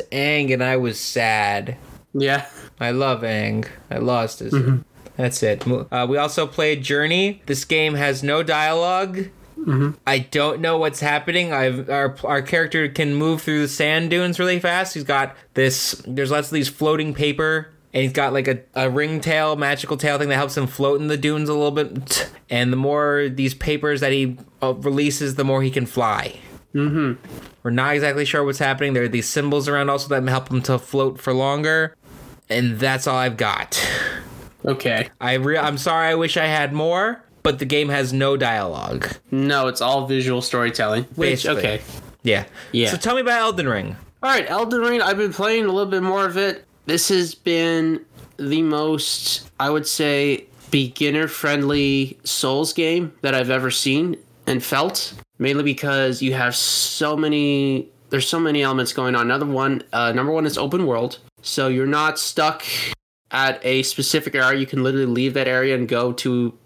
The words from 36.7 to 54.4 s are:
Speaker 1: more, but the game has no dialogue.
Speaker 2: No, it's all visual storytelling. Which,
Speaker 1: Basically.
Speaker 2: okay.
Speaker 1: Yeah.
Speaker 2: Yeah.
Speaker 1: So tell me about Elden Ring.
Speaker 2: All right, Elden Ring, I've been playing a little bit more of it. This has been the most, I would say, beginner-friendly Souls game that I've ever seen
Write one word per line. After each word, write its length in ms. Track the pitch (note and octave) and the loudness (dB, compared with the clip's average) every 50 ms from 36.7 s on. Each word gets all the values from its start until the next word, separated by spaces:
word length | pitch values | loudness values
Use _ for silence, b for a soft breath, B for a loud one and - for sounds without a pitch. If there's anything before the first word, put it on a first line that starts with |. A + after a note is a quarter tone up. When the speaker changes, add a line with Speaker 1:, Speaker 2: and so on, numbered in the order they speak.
| C#3+ | -2
Speaker 1:
more, 500 | D3 D3+ E3 E3+ F3+ G3 A3 A#3+ A#3 - _ _ - - | 0 0 2 2 2 0 -2 -2 -6 -12 _ _ -2 0
but 160 | D#3 C#3+ C3+ | 0 0 0
the 60 | C#3+ | -2
game 240 | C3 D3 D3 D3+ C#3+ | 0 0 2 2 2
has 220 | C#3+ C#3+ C3+ B2 B2+ | 0 0 0 0 0
no 220 | C3+ C3+ C#3 C#3 C3+ | 2 2 2 2 2
dialogue. 720 | C3 A#2+ A2+ G#2+ G2 F2+ D#2+ C#2 G#1 G1+ A#1 - - - - - - _ | 2 2 0 0 -2 -2 -4 -6 -6 -6 -4 -4 -4 -6 -8 -10 -8 _
Speaker 2:
No, 380 | - C3+ C3+ C#3+ D3 C#3 C3 C3 | -2 0 0 2 2 2 0 0
it's 140 | B2 - | -2 0
all 260 | A#2 B2 C3+ C#3 C3 C3 | 0 0 2 0 0 0
visual 340 | C3+ C3+ B2+ C3 B2+ B2 | -2 0 0 0 0 0
storytelling. 600 | B2+ - - B2 A#2+ A#2+ A#2 - A2+ G#2+ G#2+ A2+ B2+ - - | -2 -2 0 0 0 0 0 0 0 0 0 0 -2 -4 -4
Which, 280 | - E3 C#3 C3+ B2+ - | -2 0 0 0 0 0
Speaker 1:
Basically. 140 | - - - | 0 0 0
Speaker 2:
okay. 240 | - A#2 G#2+ G#2 - - - - - - - - - | 0 0 -2 -4 -6 -10 -14 -16 -16 -18 -20 -4 0
Speaker 1:
Yeah. 220 | A#2+ G#2+ G2 G2+ B B B B B | 2 2 2 0 B B B B B
Speaker 2:
Yeah. 180 | B A#2 A#2 G#2+ | B 0 2 2
Speaker 1:
So 80 | C3 E3+ | 0 0
tell 180 | - A3+ A#3+ | 0 0 0
me 60 | C4 | 0
about 180 | B3+ B3 A#3+ A#3 | 2 2 2 2
Elden 260 | A3+ A3+ G#3 F3+ D#3+ C3+ | 2 0 0 0 0 0
Ring. 280 | A2+ G2+ F#2 G#2 F#2+ - - - - _ - | 0 -2 -2 -6 -8 -12 -16 -20 -14 _ 0
Speaker 2:
All 60 | C4 | 2
right, 200 | C4+ A#3+ E3+ - | 2 2 2 0
Elden 300 | E3 G3+ A#3 A3+ B3 A#3+ | -2 -2 -2 0 0 0
Ring, 200 | A3+ A#3 A#3+ A#3+ | 2 2 2 2
I've 160 | G#3 F#3 G3+ G3 | 2 2 2 2
been 160 | G#3+ G3+ - | 0 -2 0
playing 320 | - G3 G#3+ A3+ A3+ A3 | -2 0 2 2 2 2
a 60 | G3+ | 2
little 200 | F#3 G3 G3+ F#3+ | 2 2 0 0
bit 100 | F#3+ F#3+ | 0 0
more 240 | F#3 F#3 F#3+ G3 G3 | 2 2 2 2 2
of 120 | F#3 E3+ F#3+ | 0 0 0
it. 260 | G3 G3 F3+ - - _ _ _ _ | 0 0 -2 -4 -8 _ _ _ _
This 240 | - D#3+ E3+ - - | 0 0 0 2 2
has 260 | G3 F#3 F3 E3 - | 2 2 2 0 -4
been 720 | - _ F3 E3+ E3 E3 E3 E3 E3 D#3+ D#3+ D#3+ D#3 - - - - - - - - | -4 _ 0 2 2 2 2 2 2 2 2 0 -2 -4 -10 -20 -20 -20 -20 -14 -8
the 240 | C#3 C#3 C#3+ D#3+ | -4 -2 0 2
most, 880 | E3 D#3 D3+ D3 D3+ D#3 D#3 D3 - - - - - - - - - - - - | 2 2 2 0 0 0 0 0 -2 -4 -4 -4 -2 -4 -4 -4 -6 -10 -6 -2
I 100 | C3+ C#3+ | 0 0
would 160 | D3+ D#3 D3 | 0 0 0
say, 600 | D3+ - - D#3 D3 C#3+ C#3 C#3+ C#3+ C#3 - - - - - - - | -2 -2 0 0 2 2 2 2 2 0 0 -4 -10 -20 -20 -6 0
beginner-friendly 1500 | - C#3+ C3+ B2 A#2+ - D3+ C#3+ C#3+ D#3 D#3+ D3+ - - - D3 C#3+ D3 C#3+ C#3 D3 D3 C#3+ C#3 C#3 C3+ C3+ C3 - - - | 0 2 2 0 -2 -2 0 2 2 2 0 -2 -2 -2 0 0 2 2 2 2 2 2 2 2 2 2 0 -2 -4 -8 -8
Souls 500 | - - - - C3+ C3 C#3 D#3+ D#3 - | -6 -4 -2 0 0 0 0 0 0 0
game 400 | - E3 D#3+ E3 F3 F3 D#3 - - | 0 0 2 2 0 0 -2 -6 -4
that 120 | - C#3 C3+ | -2 0 2
I've 140 | C3 B2+ B2 | 2 2 2
ever 200 | C3 C3 C3 C3+ | 0 0 0 0
seen 460 | - - - C#3 C3 C#3+ E3 F3+ E3 - - - - - | -2 0 0 2 2 2 2 0 -2 -6 -8 -16 -20 -8